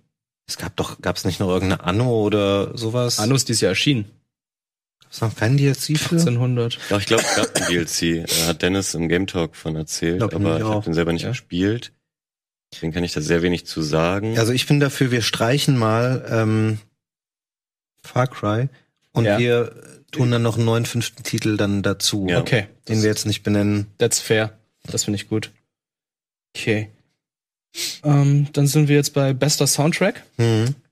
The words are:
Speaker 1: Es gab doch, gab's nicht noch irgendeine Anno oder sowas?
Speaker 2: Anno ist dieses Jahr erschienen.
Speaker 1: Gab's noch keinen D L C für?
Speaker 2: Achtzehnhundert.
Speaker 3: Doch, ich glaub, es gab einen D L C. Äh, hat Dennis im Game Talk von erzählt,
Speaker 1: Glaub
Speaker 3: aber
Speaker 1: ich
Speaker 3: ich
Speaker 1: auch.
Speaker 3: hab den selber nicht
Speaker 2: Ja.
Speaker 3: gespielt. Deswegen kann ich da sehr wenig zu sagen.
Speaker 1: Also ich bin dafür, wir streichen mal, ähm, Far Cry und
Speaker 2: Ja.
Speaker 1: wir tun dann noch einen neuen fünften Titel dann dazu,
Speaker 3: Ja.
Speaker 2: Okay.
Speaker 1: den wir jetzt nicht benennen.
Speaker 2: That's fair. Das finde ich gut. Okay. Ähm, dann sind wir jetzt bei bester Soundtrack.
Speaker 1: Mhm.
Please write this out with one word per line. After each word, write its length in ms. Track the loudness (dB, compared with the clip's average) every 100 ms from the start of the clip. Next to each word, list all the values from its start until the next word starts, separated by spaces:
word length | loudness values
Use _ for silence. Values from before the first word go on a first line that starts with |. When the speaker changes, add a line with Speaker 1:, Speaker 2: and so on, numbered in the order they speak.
| _ _ _ _ -14
Speaker 1:
Es 120 | -10
gab 180 | -8 -6
doch, 240 | -8 -6
gab's 240 | -6 -4
nicht 160 | -2 -2
noch 80 | 0
irgendeine 360 | 2 0 0
Anno 380 | 0 0 2 2
oder 540 | 2 2 2 2 -2 -4
sowas? 420 | -4 -2 -2 0
Speaker 2:
Anno 160 | 2
ist 140 | 2 0
dieses 140 | 0
Jahr 80 | 2
erschienen. 340 | 2 0 0 -4 -12 _ _ _ _ _ _ _ _
Speaker 1:
Gab's 180 | _ -6
noch 120 | -4
keinen 220 | 0 2 2
D 100 | 2
L 60 |
C 200 | 0 -2
für? 220 | -2 0 2
Speaker 2:
Achtzehnhundert. 640 | 2 2 0 0 -2 -4 -2
Speaker 3:
Doch, 100 | -2
ich 60 | 2
glaub, 160 | 2
es 120 | 2
gab 220 | 0 -2 -2
einen 100 | -2
D 80 | -2
L 100 | -2
C. 300 | -2 -2 -2
Äh, 80 | -2 -2 -2
hat 140 | 0
Dennis 320 | 0 0 -2
im 160 | -4 0
Game 180 | 0 0
Talk 300 | -2 -4 -6
von 180 | -8
erzählt, 440 | -6 -6 -4 -2 0
Speaker 1:
Glaub 160 | -2
Speaker 3:
aber 180 | 0 0 0
Speaker 1:
ich 20 |
Speaker 3:
ich 60 |
Speaker 1:
auch. 100 | 0
Speaker 3:
hab 100 | -2
den 80 | 0
selber 220 | 0 0
nicht 80 | -2
Speaker 2:
Ja. 80 | -4
Speaker 3:
gespielt. 600 | -8 -6 -2 0 -2 -6 _ _ _ _ _ _ _ _
Deswegen 180 | -10 -6
kann 120 | -4
ich 100 | -4
da 80 | -2
sehr 180 | 0 2
wenig 240 | 2 -2
zu 160 | -4 -6
sagen. 580 | -2 0 0 0 -2 0
Speaker 1:
Also 140 | 0
ich 140 | 0 2
bin 140 | 2
dafür, 300 | 2 0 0
wir 120 | 0
streichen 560 | -2 0 0 2 2 2
mal, 480 | 2 2 0 -2 -2
ähm, 480 | 0 2 2 0 -2 -8 _ _ _ _ _ _ _ _ _ _ _
Far 240 | -6 -2 -2
Cry 420 | -2 -2 0 -2 -6 _ _ _
und 120 | 0
Speaker 2:
Ja. 140 | 2 4
Speaker 1:
wir 340 | 4 2 0 -8 -20 -20 _
tun 180 | 0 2
dann 120 | 2
noch 140 | 2 2
einen 100 | 2
neuen 180 | 2 0
fünften 360 | -2 -4 -8
Titel 320 | -6 -2 0 0
dann 260 | 0 0
dazu, 440 | 0 -2 -2 -2 0
Speaker 3:
Ja. 100 | 0
Speaker 2:
Okay. 260 | 2 0 -2 -10 -4
Speaker 1:
den 120 | 2
wir 60 | 2
jetzt 180 | 2 -2
nicht 160 | -2
benennen. 440 | 0 0 2 0 -4 -2
Speaker 2:
That's 240 | -2 0
fair. 320 | 0 0 0 -6 _ _
Das 200 | -6 -4
finde 120 | -2 -4
ich 120 | -4
gut. 220 | -4 -4 -14 _ _ _ _ _ _ _ _ _
Okay. 360 | -6 -2 -2 -4 _ _ _ _ _ _ _ _ -10 -10 -2
Ähm, 420 | 2 4 6 4 2
dann 140 | 2 2
sind 220 | 4 4
wir 60 | 4
jetzt 180 | 2
bei 180 | 0 0
bester 340 | 2 0 2 0
Soundtrack. 560 | 2 2 2 0 -2 -8 0
Speaker 1:
Mhm. 380 | 2 2 0 -4 _